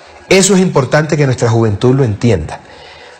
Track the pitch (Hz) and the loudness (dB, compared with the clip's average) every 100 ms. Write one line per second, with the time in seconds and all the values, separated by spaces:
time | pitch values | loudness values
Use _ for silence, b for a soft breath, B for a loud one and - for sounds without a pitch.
0 | B B - 190 190 185 180 143 123 151 | B B 0 2 2 2 2 0 0 -2
1 | 151 156 135 123 117 113 113 104 123 135 | 0 -2 -2 0 0 0 0 0 0 2
2 | 123 101 120 92 76 - B B B B | 0 -2 0 -2 -4 -14 B B B B
3 | B | B